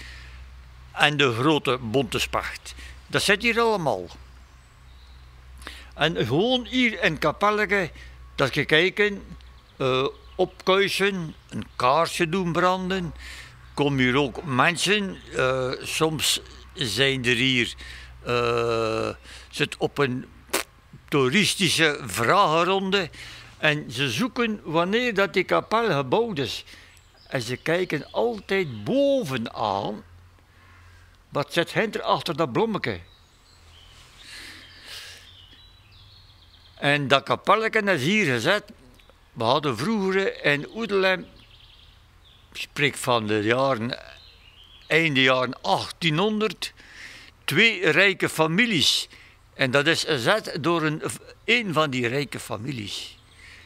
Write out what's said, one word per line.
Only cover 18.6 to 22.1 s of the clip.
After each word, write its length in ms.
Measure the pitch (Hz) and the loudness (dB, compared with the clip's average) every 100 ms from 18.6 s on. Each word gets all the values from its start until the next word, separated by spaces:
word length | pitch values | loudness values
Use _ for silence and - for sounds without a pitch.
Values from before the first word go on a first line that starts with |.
| 117 113 113 113 110 107 - - - | 0 0 0 -2 -4 -6 -14 -20 -12
zit 260 | - 151 - | -4 -4 -2
op 220 | 151 - | -4 0
een 280 | 139 127 - - - - - - - - - | -2 -2 -10 -20 -6 -6 -6 -14 -20 -20 -4
toeristische 920 | 147 127 170 170 - 170 - 160 143 | 0 2 2 2 2 0 4 2 0
vragenronde 1040 | 135 | -4